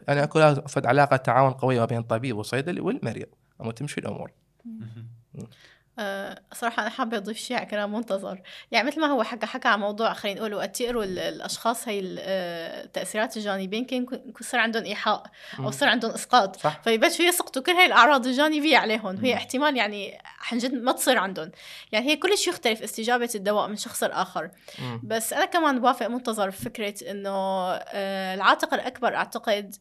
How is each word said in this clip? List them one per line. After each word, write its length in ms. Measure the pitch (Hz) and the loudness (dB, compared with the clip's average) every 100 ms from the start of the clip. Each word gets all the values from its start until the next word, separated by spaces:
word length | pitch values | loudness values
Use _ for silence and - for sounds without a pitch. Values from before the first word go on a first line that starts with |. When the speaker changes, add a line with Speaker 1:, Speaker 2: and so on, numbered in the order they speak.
| - | -2
Speaker 1:
أنا 140 | 143 | 0
أكو 140 | 147 156 | 2 6
لازم 240 | 156 143 | 6 6
فد 240 | - 139 120 | 0 -2 4
علاقة 300 | 139 139 131 | 6 6 4
تعاون 360 | 131 120 135 | 4 6 6
قوية 280 | 127 131 123 | 4 2 2
ما 60 | 113 | 2
بين 120 | 117 | 0
الطبيب 380 | 113 113 131 104 | -2 -2 -2 -6
والصيدلي 440 | 107 123 156 180 | -2 -2 -2 -4
والمريض، 460 | 160 277 117 107 - _ _ - | -4 -2 -4 -6 -10 _ _ -10
أما 120 | 113 | -10
تمشي 280 | 117 147 - | -8 -8 -6
الأمور. 300 | - - - - _ _ | -8 -8 -12 -16 _ _
Speaker 2:
مم. 160 | 233 220 220 113 117 - _ | -18 -14 -14 -14 -18 -20 _
Speaker 3:
مهم. 140 | 147 - - - _ _ - | -16 -16 -18 -20 _ _ -10
Speaker 2:
آه، 400 | 208 196 196 190 _ | -8 -8 -10 -14 _
صراحة 300 | - 233 233 | -6 -4 -2
أنا 80 | 214 | -4
حابة 260 | 240 233 226 | -4 -2 -2
أضيف 200 | 196 220 | -4 -8
شيء 200 | - 240 | -4 -4
على 100 | - | -2
كلام 260 | 208 208 | -4 -4
منتظر. 500 | 214 233 190 190 190 - - - | -4 -4 -4 -4 -10 -14 -20 -2
يعني 160 | 233 269 | 0 2
مثل 140 | 302 | 0
ما 60 | 294 | 2
هو 160 | 269 | 2
حكى، 240 | 220 247 214 | 0 -2 -6
حكى 220 | 254 247 | -2 2
عن 120 | 202 | 2
موضوع، 320 | 202 208 220 | 0 0 -2
خلينا 280 | - 214 196 | 0 -4 -4
نقول، 140 | 220 | -4
وقت 260 | 202 196 - | -4 -6 -4
يقروا 240 | 240 240 | -4 -2
ال-، 140 | 196 175 | -4 -4
الأشخاص 720 | 165 156 180 - 226 247 240 | -4 -6 -8 -4 -2 -2 -4
هاي 120 | 202 | -4
ال-، 180 | 185 175 | -4 -6
آه، 640 | - 190 175 170 165 - | -4 -4 -4 -6 -8 -10
التأثيرات 520 | - 185 180 214 240 220 | -8 -8 -4 -2 -2 -2
الجانبية، 420 | 208 196 190 214 | -4 -4 -4 -4
يمكن 240 | 247 254 | -2 -4
يكون، 160 | 247 254 | -4 -8
يكون 280 | - - 226 | -12 -14 -4
صار 140 | 247 | 0
عندهم 240 | 226 226 | 2 0
إيحاء 380 | 180 208 220 202 - - - - | -4 -2 0 0 -4 -20 -14 -6
أو 60 | |
Speaker 1:
مم. 60 | 135 | -6
Speaker 2:
صار 180 | - 277 | 2 4
عندهم 220 | 233 226 | 4 0
إسقاط. 460 | 220 - 247 196 - | -4 4 4 4 2
Speaker 1:
صح. 240 | 151 - | 0 0
Speaker 2:
فيبلشوا 420 | 233 226 330 339 | 2 4 4 6
يسقطوا 380 | 349 349 - 269 | 4 4 -2 -2
كل 100 | 262 | 2
هاي 140 | 349 349 | 6 8
الأعراض 400 | 214 247 277 247 | 8 8 8 4
الجانبية 520 | 254 302 302 302 240 | 2 2 2 4 4
عليهم. 380 | 202 220 214 190 | 4 0 -2 -2
هي 140 | 247 | 0
Speaker 3:
مم. 40 | 233 | 0
Speaker 2:
احتمال 400 | - 254 294 254 | -2 0 2 2
يعني 420 | 208 208 190 - - - - | 0 -2 -10 -12 -20 -14 -6
عن 60 | 233 | -2
جد 160 | 254 | -2
ما 180 | 247 247 | 0 0
تصير 260 | 254 302 233 | 2 2 2
عندهم. 320 | 190 180 160 - - - - | 2 -4 -10 -12 -20 -20 -4
يعني 140 | 214 254 | -2 0
هي 100 | 294 | 0
كلش 320 | 359 403 359 | 2 2 0
يختلف 340 | - 233 220 | 0 0 -2
استجابة 480 | 220 - 226 247 240 | -4 -4 0 0 0
الدواء 340 | 208 190 208 170 | -2 0 0 0
من 80 | 208 | -4
شخص 260 | 233 - | -8 -4
لآخر. 480 | - - 185 170 160 - - - | -2 -2 -4 -4 -8 -12 -20 -12
Speaker 1:
مم. 220 | 127 117 | -8 -8
Speaker 2:
بس 280 | 208 226 220 | -4 -4 -2
أنا 120 | 285 | -2
كمان 360 | 381 359 311 254 | 0 2 2 4
بوافق 260 | 247 254 220 | 2 2 -2
منتظر 420 | 247 247 214 196 | -4 -4 -2 -2
بفكرة 460 | 190 240 226 202 202 - | -4 -10 -6 -8 -6 -10
إنه، 200 | 202 196 | -8 -6
آه، 1040 | 196 190 190 185 165 - 202 196 196 190 | -4 -2 -2 -2 -4 -6 -6 -4 -4 -4
العاتق 400 | 190 196 302 - | 2 4 4 2
الأكبر 400 | 262 247 - 226 | -2 -4 -2 -2
أعتقد 600 | - 190 226 226 202 202 - | 0 -2 -4 -2 -2 -2 -12